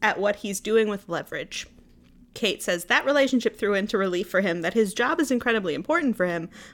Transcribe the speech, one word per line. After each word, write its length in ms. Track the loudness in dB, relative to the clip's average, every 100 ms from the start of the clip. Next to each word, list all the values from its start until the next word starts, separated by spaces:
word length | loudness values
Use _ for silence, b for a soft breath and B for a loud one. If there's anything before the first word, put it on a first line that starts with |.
at 160 | -2 2
what 200 | 0 0
he's 240 | -4 -6
doing 260 | 2 2 2
with 220 | -2 -4
Leverage?" 580 | -6 -6 -8 -8 -10 -12 -16 -20 -20 -20 -20 -18
Kate 300 | -4 -2 -2
says 220 | -2 -4 0
that 180 | 0 2
relationship 520 | 2 4 2 0 -2
threw 140 | -2
into 240 | 0 0 0
relief 320 | 0 -2 -2
for 100 | 0
him 220 | 0 0
that 140 | 0 2
his 180 | 2
job 260 | 2 0 0
is 100 | 0
incredibly 440 | 0 2 0 0
important 420 | -2 0 0 2 0
for 100 | 0
him, 240 | -2 -6 B B